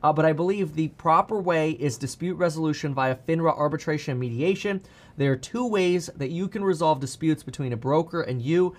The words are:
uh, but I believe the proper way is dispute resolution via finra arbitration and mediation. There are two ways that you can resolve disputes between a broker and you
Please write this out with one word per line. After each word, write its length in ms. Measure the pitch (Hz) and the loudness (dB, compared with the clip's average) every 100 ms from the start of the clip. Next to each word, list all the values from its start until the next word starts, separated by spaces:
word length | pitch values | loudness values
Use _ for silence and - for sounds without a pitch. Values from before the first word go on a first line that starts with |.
uh, 100 | 151 | 2
but 100 | 147 | 4
I 100 | 160 | 4
believe 420 | 156 175 202 180 151 | 2 0 0 -2 -2
the 140 | 156 | -4
proper 520 | - 165 165 196 220 | -2 2 4 4 0
way 300 | 180 165 156 | 2 2 2
is 260 | 151 143 117 | 0 -2 -4
dispute 380 | 135 - 175 170 | -8 -6 -6 0
resolution 580 | 175 151 160 147 151 | 0 0 -2 -2 -4
via 220 | 135 131 131 | 0 0 0
finra 420 | - 160 165 - | -2 0 2 2
arbitration 540 | 147 151 - 151 147 | 0 -2 -4 -4 -2
and 80 | 127 | -4
mediation. 640 | 127 117 160 190 208 196 - - - - | -4 -2 0 0 -2 -4 -6 -20 -20 -2
There 140 | 139 | 0
are 40 | 131 | 0
two 320 | - 233 247 | -2 -4 0
ways 440 | 208 180 180 165 - | 2 2 2 -2 -8
that 140 | 139 | -6
you 180 | 165 190 | -4 -4
can 160 | 214 | -2
resolve 360 | 196 165 160 147 | 0 2 2 2
disputes 420 | 131 - 160 151 | -2 -2 0 0
between 320 | - - 135 | -4 -8 -4
a 40 | 117 | -4
broker 440 | 127 151 165 170 | 2 2 2 -2
and 180 | 151 127 | -4 -4
you 360 | 120 165 180 | 0 2 2